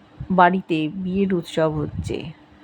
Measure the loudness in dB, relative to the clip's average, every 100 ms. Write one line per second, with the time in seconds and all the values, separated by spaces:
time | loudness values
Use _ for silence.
0 | -20 -14 0 4 6 4 0 -2 -2 -4
1 | -4 0 0 0 -2 0 0 0 -4 -6
2 | -6 -8 -10 -16 -20 -20